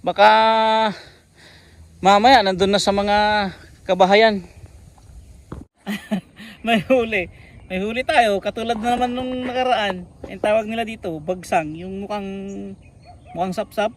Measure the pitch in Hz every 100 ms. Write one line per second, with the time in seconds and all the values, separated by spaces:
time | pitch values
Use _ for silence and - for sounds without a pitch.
0 | - 180 208 220 220 220 220 220 220 190
1 | - _ _ _ - - _ - - -
2 | 185 202 226 269 196 185 196 202 208 196
3 | 202 208 208 208 196 - - - - 185
4 | 185 202 226 202 175 - - - - _
5 | - - - - - - - _ - 202
6 | - 196 _ - 220 214 220 226 - 262
7 | 226 214 170 - - - - 185 202 233
8 | 262 302 226 202 208 226 226 226 233 240
9 | 247 247 254 254 254 254 254 233 202 185
10 | 180 - - 190 208 214 214 226 226 220
11 | 196 160 151 185 165 185 156 156 185 196
12 | 202 208 196 196 196 196 196 190 - -
13 | - - - 160 185 180 196 - 208